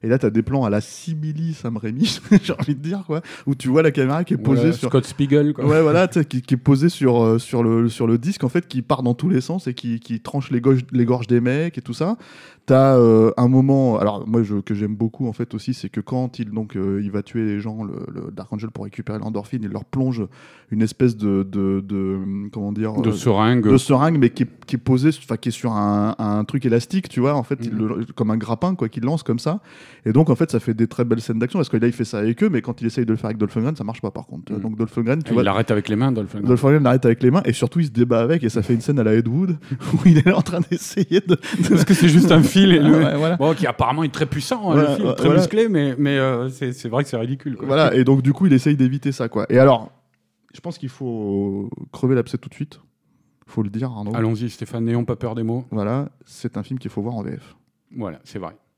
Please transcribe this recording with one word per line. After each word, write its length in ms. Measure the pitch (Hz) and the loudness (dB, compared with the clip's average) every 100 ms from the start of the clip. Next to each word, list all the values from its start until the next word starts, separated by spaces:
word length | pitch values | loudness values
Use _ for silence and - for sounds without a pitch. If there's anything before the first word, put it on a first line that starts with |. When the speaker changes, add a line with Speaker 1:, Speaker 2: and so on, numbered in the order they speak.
Speaker 1:
Et 60 | 113 | 0
là, 100 | 131 | 0
t'as 100 | 113 | 2
des 120 | 110 | 0
plans 220 | 117 139 | -2 -2
à 60 | 120 | 0
la 120 | 104 | -2
simili 720 | - - - 160 156 151 165 | -4 -12 -10 -8 -8 -6 -8
Sam 240 | 151 120 113 | -6 -8 -8
Raimi, 420 | 110 120 208 - - | -8 -2 -2 -4 2
<laughs> 120 | 202 | 2
j'ai 100 | - | 2
envie 220 | 165 135 | -6 -4
de 60 | 139 | -4
dire, 240 | 151 196 185 | -4 -8 -6
quoi, 160 | 156 - - - | -6 -8 -10 -6
où 80 | |
tu 140 | 135 131 | -4 0
vois 140 | 139 | 2
la 80 | 160 | 2
caméra 320 | 147 131 147 | 2 0 0
qui 100 | 175 | -2
est 40 | - | -2
posée 220 | 107 135 | 2 2
Speaker 2:
Voilà, 120 | 139 170 | 2 0
Speaker 1:
sur 120 | 127 | 0
Speaker 2:
Scott 160 | 135 123 | 0 0
Spiegel, 480 | - 143 147 147 | -4 2 2 2
quoi. 100 | 147 139 | 0 2
Speaker 1:
Ouais, 140 | 156 | 4
voilà, 260 | 160 160 185 | 4 4 2
tu 100 | 180 | 0
sais, 40 | 147 | -2
qui, 160 | 127 | -4
qui 120 | - | -2
est 40 | 131 | 0
posée 320 | 143 139 165 | 4 4 4
sur, 320 | - 131 120 | 2 2 4
euh, 160 | 113 113 | 4 2
sur 240 | - 123 | 0 0
le, 260 | 117 113 117 | 2 2 0
sur 180 | 113 117 | 0 0
le 120 | 117 | 0
disque, 260 | 139 196 | 0 -4
en 60 | 123 | -2
fait, 180 | 175 - | -4 -4
qui 140 | 127 | -8
part 200 | 117 131 | -4 -2
dans 120 | 123 | 0
tous 160 | 120 185 | -2 0
les 100 | 151 | -2
sens 260 | 123 180 131 | -2 -8 -6
et 60 | |
qui, 280 | 123 123 117 | -8 -6 -8
qui 200 | - 117 | -6 -10
tranche 300 | - 143 131 | -6 -8 -4
les 100 | 123 | 0
gauches, 200 | 131 135 123 | 2 2 2
les 140 | 127 120 | 0 2
gorges 200 | 123 117 | 0 2
des 140 | 120 | 0
mecs 380 | 120 135 170 143 | 2 -2 -4 -8
et 20 | |
tout 120 | 123 | -12
ça. 240 | 117 165 233 - - - _ - | -6 -4 -4 -10 -20 -20 _ 2
T'as, 300 | 131 135 131 | 6 6 8
euh, 340 | 117 110 110 - | 8 8 6 4
un 100 | 123 | 4
moment, 500 | 131 135 139 131 107 | 4 4 4 2 2
alors 280 | 101 104 98 | 0 -2 -2
moi 160 | 117 | -2
je, 120 | 104 104 | 0 -4
que 180 | - | -4
j'aime 200 | 104 104 107 | -4 -4 -4
beaucoup 320 | 113 - 123 | -6 -4 -8
en 60 | |
fait 180 | 107 120 | -6 -8
aussi, 220 | 110 - | -8 -8
c'est 160 | 123 107 | -8 -8
que 100 | - | -10
quand 380 | - 127 127 123 | -6 -4 -6 -8
il, 120 | 110 | -8
donc, 260 | 107 107 101 | -8 -8 -6
euh, 240 | 98 98 | -4 -4
il 60 | 104 | -4
va 120 | 101 | -6
tuer 220 | - 117 | -6 -6
les 160 | 110 104 | -4 -4
gens, 240 | 107 110 | -8 -10
le, 220 | 104 - - | -10 -12 -12
le 200 | - - | -12 -14
Dark 200 | 98 98 | -14 -12
Angel, 180 | 107 110 | -10 -10
pour 140 | - | -12
récupérer 340 | 101 - 107 107 | -14 -12 -10 -8
l'endorphine, 420 | 107 107 104 127 | -8 -8 -8 -8
il 60 | 107 | -8
leur 160 | 104 | -10
plonge 380 | - 135 131 117 98 - - _ _ | -8 -4 -2 -2 -8 -10 -20 _ _
une 100 | 107 | -2
espèce 360 | 110 - 127 110 | -2 2 0 2
de, 240 | 104 98 | 0 0
de, 380 | 95 101 98 98 98 | -2 -2 -2 -2 -4
de, 320 | 101 95 95 95 98 104 | -4 -4 -4 -6 -8 -10
comment 200 | 110 101 | -8 -8
dire, 220 | 104 110 | -4 -4
Speaker 2:
De 160 | 110 113 | -2 -2
Speaker 1:
euh, 20 | |
Speaker 2:
seringue. 560 | 104 127 101 110 123 107 | 0 0 2 4 4 4
Speaker 1:
de 60 | 131 | 4
seringue, 400 | - 131 151 160 | 4 2 2 4
mais 120 | 120 | 2
qui 140 | - | 2
est, 200 | 160 - - | -6 -6 -8
qui 100 | 123 | -6
est 20 | |
posée, 320 | - 131 147 | 0 2 2
enfin, 260 | 156 - 117 | 0 -6 -6
qui 140 | 123 | -6
est 20 | |
sur 200 | 113 123 | -4 -4
un, 420 | 107 104 104 104 - | 0 0 0 0 -2
un 240 | 110 107 | -2 -2
truc 200 | 107 143 | -2 -2
élastique, 460 | 127 117 117 190 - | 2 0 0 -4 -4
tu 100 | - | -2
vois, 140 | 127 | 0
en 80 | 143 | 0
fait, 160 | 120 139 | -4 -6
il 120 | 117 | -6
Speaker 2:
Mhm. 120 | 107 110 | -4 -4
Speaker 1:
le, 180 | 101 117 | -4 -8
comme 160 | - 107 | -4 -2
un 80 | 110 | -2
grappin, 360 | 104 117 180 | -2 -4 -2
quoi, 140 | 185 113 | -2 -6
qu'il 160 | 123 | -4
lance 180 | 120 160 | -4 -4
comme 160 | - 120 | -4 -4
ça. 220 | - 185 _ - - - - | -4 -6 _ -20 -20 -10 2
Et 60 | |
donc 180 | 117 151 | 4 4
en 40 | |
fait, 160 | 123 165 | 2 2
ça 80 | 117 | 0
fait 140 | - | -2
des 140 | 113 113 | -2 -2
très 180 | - | -2
belles 160 | 120 117 | -2 -2
scènes 180 | 110 113 | -2 -4
d'action, 200 | 120 196 | -2 -2
parce 100 | 143 | -2
que 80 | 113 | 0
là, 100 | 117 | 0
il 60 | |
fait 120 | 117 | -2
ça 140 | 113 107 | -6 -2
avec 240 | 107 117 | -2 0
eux, 60 | 208 | 0
mais 140 | 139 | 0
quand 180 | 117 117 | -4 -6
il 60 | 113 | -6
essaye 180 | 123 | -4
de 60 | 117 | -2
le 60 | 110 | -2
faire 80 | 110 | -4
avec 100 | 110 | -4
Dolph 180 | 107 - | -4 -2
Lundgren, 200 | 120 160 | -4 -4
ça 80 | |
marche 160 | 107 113 | -10 -8
pas, 100 | 107 | -10
par 160 | - - | -10 -16
contre. 240 | 80 - | -18 -10
Speaker 2:
Mhm. 60 | 107 | -10
Speaker 1:
Donc 180 | 107 107 | -8 -6
Dolph 180 | 113 - | -6 -4
Lundgren, 260 | 117 147 | -2 -2
tu 100 | 156 | 0
Speaker 2:
Il 20 | |
Speaker 1:
vois, 80 | 120 | 0
Speaker 2:
l'arrête 280 | 98 98 113 | 2 0 0
avec 200 | 107 - | 0 0
les 60 | 107 | 0
mains, 160 | 135 | 0
Dolph 200 | 117 98 | -2 -6
Lundgren. 160 | 104 104 | -6 2
Speaker 1:
Dolph 140 | 123 | 4
Lundgren 200 | 139 151 | 4 4
l'arrête 220 | 131 127 | 4 4
avec 180 | 127 117 | 4 4
les 80 | 127 | 4
mains, 120 | 165 | 2
et 80 | 190 | 0
surtout, 280 | 113 123 175 | -2 -2 -2
il 60 | 156 | -2
se 40 | |
débat 300 | 113 120 117 | 0 2 2
avec, 220 | 117 170 | 2 0
et 60 | 120 | 0
ça 140 | 113 | -2
fait 100 | 104 | -2
une 80 | 117 | -2
scène 180 | - 143 | 0 0
à 60 | |
la 80 | 110 | 2
Ed 160 | 110 117 | 2 2
Wood, 300 | 131 185 156 - | -2 -2 -4 -8
<laughs> 220 | 131 - | -10 -4
où 60 | - 185 | 2 6
il 120 | 156 | 6
est 140 | 170 | 6
en 80 | 190 | 2
train 200 | - 175 - | -2 -4 -4
d'essayer 500 | 180 - - 190 170 | -4 -6 -4 0 0
de, 140 | - | 2
de 340 | 170 - 196 - | -2 -2 -4 2
Speaker 2:
Parce 160 | - | 2
que 80 | 147 | 4
c'est 160 | 190 175 | 4 6
juste 240 | 160 - | 6 6
un 100 | 165 | 6
fil, 300 | - 190 196 | 6 4 6
et 60 | 165 | 6
le 120 | 147 | 6
Speaker 1:
Ouais, 220 | 156 151 147 | 4 4 2
voilà. 200 | 160 175 | 0 0
Speaker 2:
bon, 160 | 143 | 0
qui 120 | 160 156 | 0 -2
apparemment 360 | - 123 143 | -2 -2 0
est 80 | 160 | -2
très 120 | - 147 | -2 -4
puissant, 440 | 147 - 247 202 | -4 -6 -4 0
hein, 40 | |
Speaker 1:
Voilà, 160 | 147 147 | 2 2
Speaker 2:
le 60 | 143 | 0
fil, 80 | 208 | -2
Speaker 1:
ouais, 80 | |
Speaker 2:
très 100 | - 123 | 0 2
Speaker 1:
voilà. 140 | - | 4
Speaker 2:
musclé, 280 | 180 214 226 | 2 2 2
mais, 260 | 180 143 127 | 2 0 0
mais, 180 | 143 139 | 0 0
euh, 300 | 131 123 127 | 0 -2 -6
c'est, 240 | 131 131 | -6 -8
c'est 160 | 123 120 | -8 -4
vrai 140 | 120 | -4
que 60 | 143 | -2
c'est 60 | 120 | -4
ridicule, 400 | 113 131 147 123 | -6 -6 -8 -8
quoi. 100 | 135 | -2
Speaker 1:
Voilà, 280 | 139 151 | 2 2
et 100 | 131 | 4
donc 180 | 127 139 | 4 4
du 100 | 131 | 2
coup, 140 | - 185 | 2 4
il 60 | |
essaye 240 | 131 147 147 | 4 4 2
d'éviter 340 | 127 135 143 | 0 0 -6
ça, 160 | 131 117 | -4 -4
quoi. 160 | 107 101 | -4 0
Et 80 | 120 | 6
alors, 320 | 135 120 110 _ _ _ _ _ _ | 6 4 -2 _ _ _ _ _ _
je 60 | - | -18
pense 180 | 175 170 | -14 -12
qu'il 100 | 135 | -12
faut 800 | - 131 113 104 98 101 98 101 - - | -10 -8 -6 -4 -4 -4 -6 -8 -12 -16
crever 220 | - 127 | -4 0
l'abcès 240 | 131 117 120 | 0 0 -8
tout 100 | - | -12
de 60 | |
suite. 260 | - - - _ _ _ _ _ _ _ | -12 -14 -14 _ _ _ _ _ _ _
Faut 160 | - | -6
le 60 | 104 | -6
dire, 200 | 110 127 | -6 -8
Arnaud. 220 | 113 104 | -8 -8
Speaker 2:
Allons-y, 340 | 113 113 110 117 | -4 -2 -4 -6
Stéphane, 360 | - 113 117 | -10 -12 -6
n'ayons 200 | 113 120 | -4 -2
pas 120 | 120 120 | -4 -6
peur 180 | 120 | -6
des 80 | 113 | -6
mots. 220 | 113 120 123 | -6 -6 -6
Speaker 1:
Voilà, 360 | 110 104 127 143 _ | -6 -4 -4 -6 _
c'est 320 | _ - 120 104 | _ -12 -10 -10
un 60 | |
film 160 | 104 131 | -10 -10
qu'il 120 | 120 | -10
faut 100 | - | -8
voir 140 | 104 117 | -8 -8
en 60 | |
V 140 | - - | -10 -12
F. 200 | - _ _ _ _ 131 | -16 _ _ _ _ -14
Speaker 2:
Voilà, 240 | 104 78 | -12 -14
c'est 140 | - 107 | -16 -14
vrai. 140 | 87 - _ | -14 -16 _